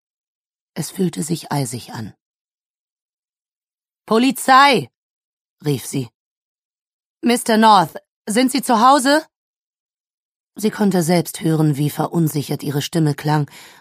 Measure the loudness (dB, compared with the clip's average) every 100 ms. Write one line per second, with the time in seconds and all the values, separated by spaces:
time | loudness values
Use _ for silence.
0 | _ _ _ _ _ _ _ -12 -10 -4
1 | -4 -4 -6 -8 -6 -6 -6 -8 -14 -14
2 | -14 -18 _ _ _ _ _ _ _ _
3 | _ _ _ _ _ _ _ _ _ _
4 | -2 0 0 0 4 6 6 2 -2 _
5 | _ _ _ _ _ _ -6 -4 -6 -10
6 | -10 _ _ _ _ _ _ _ _ _
7 | _ _ -2 -2 0 4 6 4 2 -6
8 | -20 _ -4 -2 0 -2 0 2 4 4
9 | 2 0 -2 _ _ _ _ _ _ _
10 | _ _ _ _ _ -6 -4 0 0 2
11 | 2 0 0 -4 -2 2 2 0 -2 -2
12 | -4 -2 -2 -2 -6 -6 -6 -6 -4 -2
13 | -2 -2 -2 -2 -4 -10 -20 -20